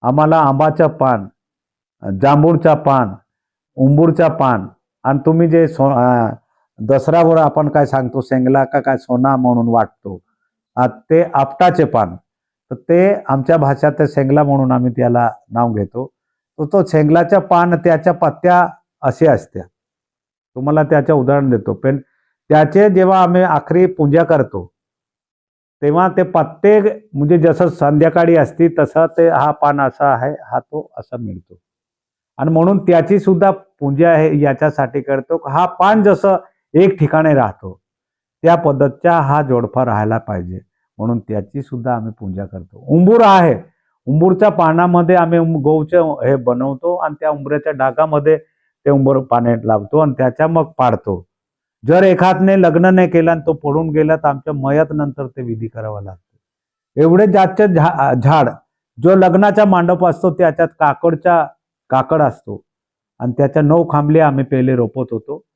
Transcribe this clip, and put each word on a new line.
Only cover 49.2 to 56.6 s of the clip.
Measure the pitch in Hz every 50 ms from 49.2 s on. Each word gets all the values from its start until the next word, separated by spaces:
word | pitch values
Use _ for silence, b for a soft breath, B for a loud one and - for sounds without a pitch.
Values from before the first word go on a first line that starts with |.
| 131 131 120 120 120 120 120 113 - 110
लावतो | 110 107 104 - - 151
आणि | 156 147 131 131
त्याच्या | 131 127 120 _ 156 160
मग | 165 165 156 156 - -
पाडतो. | 131 123 123 143 - - 98 87 90 _ _ _ _ _ _ _ _ _ _ _ - 113
जर | 156 180 190
एखादने | 190 180 180 180 185 190 185 190 190 196 196
लग्न | 185 170 147 170 170
नाही | 185 190 190 180 180
केलं | 180 170 165 165
आणि | 170 165 147
तो | - 156
पडून | 151 - 147 139 156 165 160
गेला | 147 156 156 151 160
तर | 156 156 147
आमच्या | 143 135 - - 151
मयत | 143 135 135 139 151 160 151
नंतर | 156 151 147 143 131 - 139 127
ते | _ -
विधी | 127 120 113 110 113 110
करावा | _ 113 110 110 107 104
लागतो. | 98 98 92 87 _ _ _ _ _ _ _ _